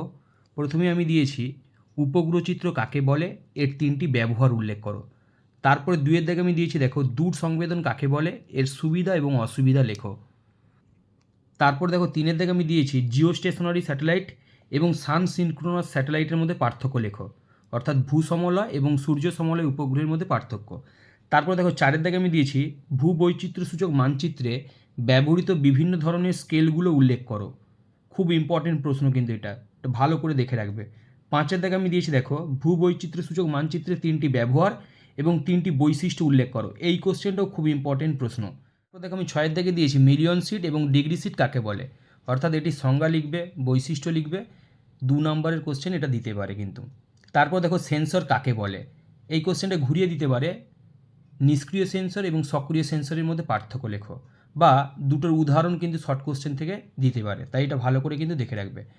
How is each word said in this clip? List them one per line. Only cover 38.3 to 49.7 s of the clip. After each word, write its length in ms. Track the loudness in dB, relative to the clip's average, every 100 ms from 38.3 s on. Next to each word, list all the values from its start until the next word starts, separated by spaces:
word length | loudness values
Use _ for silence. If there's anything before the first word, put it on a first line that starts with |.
| -4 -8 -10 _ _
তারপর 200 | _ -14
দেখো, 120 | -8 -6
আমি 80 | -4
ছয়ের 260 | -2 0
দাগে 180 | 0 0
দিয়েছি 240 | 2 4 6 6
মিলিয়ন 300 | 6 4 2
সিট 220 | -2 -4
এবং 160 | -2 0 2
ডিগ্রি 240 | 2 2 -2
সিট 180 | -4 -2
কাকে 240 | 0 -2
বলে, 240 | -4 -6 -10 -16 _ _ -4
অর্থাৎ 240 | -2 0
এটি 160 | 0 -2 0
সংজ্ঞা 260 | 2 2 2
লিখবে, 320 | 0 -2 -6 -6 -4 0
বৈশিষ্ট্য 420 | 0 -2 -4 -2
লিখবে। 280 | -2 -2 -6 -8 _ _ _ _ -4
দু 140 | 0 2
নম্বরের 400 | 2 0 0 -2
কোশ্চেন 320 | -4 -6 -4
এটা 140 | -2 -2 -2
দিতে 140 | -4
পারে 180 | -6 -6
কিন্তু। 280 | -6 -8 -10 -16 -20 _ _ _
তারপর 240 | 2 2 2
দেখো, 140 | 0 -2
সেন্সর 440 | -2 -2 0 -2
কাকে 280 | 0 -2 -2
বলে, 260 | -2 -4 -8 -12 -20 _ _ -6
এই 120 | -2
কোশ্চেনটা 360 | -2 -2 -2